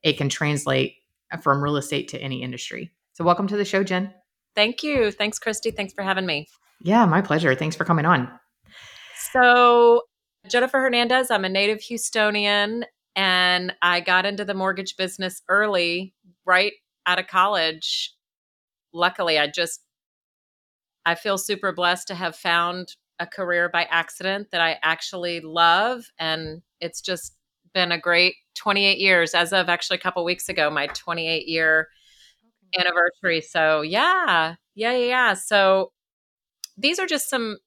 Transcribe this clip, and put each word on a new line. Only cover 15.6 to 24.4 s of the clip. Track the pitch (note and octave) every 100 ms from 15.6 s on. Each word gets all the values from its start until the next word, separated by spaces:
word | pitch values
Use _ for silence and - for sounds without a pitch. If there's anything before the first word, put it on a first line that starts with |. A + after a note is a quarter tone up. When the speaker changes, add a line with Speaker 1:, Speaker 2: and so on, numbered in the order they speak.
| G#3+ F#3+ E3+ F3 F#3+ _ F#3 _
Speaker 2:
right | F#3 F3+ G3+ - _ _ F3+
out | F3+
of |
college. | F#3 F#3+ G3 G3 D#3+ D#3+ - - - _ _ _ _ _ _ _ _
Luckily, | E3 F3 F3+ F3 D#3
I | D3
just, | D#3+ E3+ - _ _ _ _ _ _ _ _ _ _ _ _
I | E3+
feel | E3+ G#3+ G3
super | - G3 G3
blessed | F3 F3 F3+ -
to |
have | F3+ F3+
found | D#3+ F3+ E3+ F3 F3+ F3 - _ -
a |
career | E3+ - F3+ F3 F3
by | E3+
accident | E3+ E3+ D#3+ - F#3+ G3